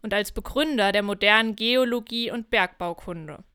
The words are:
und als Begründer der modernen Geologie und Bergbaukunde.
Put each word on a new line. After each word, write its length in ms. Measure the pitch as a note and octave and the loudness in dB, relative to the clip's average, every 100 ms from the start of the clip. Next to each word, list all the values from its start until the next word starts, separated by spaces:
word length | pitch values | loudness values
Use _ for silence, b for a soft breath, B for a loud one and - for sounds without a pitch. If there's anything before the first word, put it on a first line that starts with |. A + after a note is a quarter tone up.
und 100 | A3 | -2
als 200 | G3+ G3+ | -2 -2
Begründer 580 | - - C4+ D#4 C4+ G3+ | -8 -4 -2 0 2 2
der 140 | G3+ | 2
modernen 500 | G3+ G3 G3+ G#3+ A3+ | -2 0 4 4 4
Geologie 760 | G#3 A3+ B3+ B3+ A#3+ A3+ A#3 A#3 | -2 2 2 2 0 -4 -6 -4
und 180 | A#3+ A3 | -6 -2
Bergbaukunde. 920 | A3+ F3+ _ F3 E3+ - E3+ D#3 D3 - | 0 0 _ -8 -8 -12 -12 -12 -16 -20